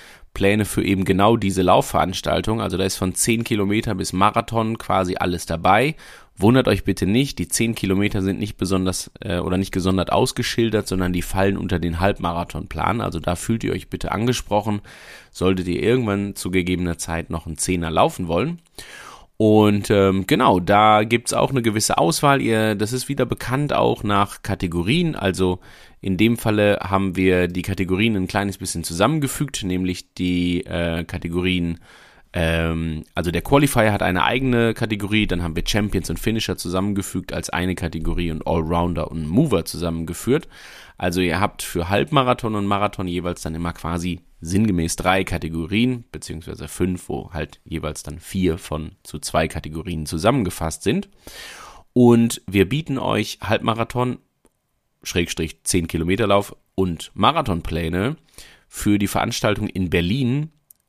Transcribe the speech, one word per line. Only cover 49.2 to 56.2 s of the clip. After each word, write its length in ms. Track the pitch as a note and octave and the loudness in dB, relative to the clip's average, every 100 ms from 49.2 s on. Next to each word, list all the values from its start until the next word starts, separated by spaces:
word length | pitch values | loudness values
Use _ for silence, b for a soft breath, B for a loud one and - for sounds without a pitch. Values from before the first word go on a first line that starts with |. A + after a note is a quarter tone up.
| - - E2 | -4 0 0
Kategorien 580 | E2 D2+ D#2+ D#2 E2 D#2 | -4 -10 -10 -6 -6 -4
zusammengefasst 800 | E2+ G2 C#3 F2+ - D#2+ - | 0 2 2 0 -4 -6 -2
sind. 260 | F#2+ D#3+ - B B B B B B B B | 0 0 -2 B B B B B B B B
Und 480 | - A#2+ A#2 A#2 - - | 6 8 8 6 0 0
wir 240 | G2 F#2 | 2 2
bieten 300 | C#3 D#3+ C3+ | 2 -4 -4
euch 400 | - G#2+ G#2+ - | -2 -2 -2 -6
Halbmarathon, 800 | - A2+ - A2+ A2+ B2 B2 B2 _ _ _ _ _ _ _ _ | -2 -2 0 -2 -2 -2 -2 -4 _ _ _ _ _ _ _ _
Schrägstrich 640 | - - E2+ - D#2+ - | -4 -2 -2 -2 -6 -6
zehn 240 | - F#2 E2 | -2 0 0
Kilometer 400 | E2 D#2+ F#2 | -2 0 0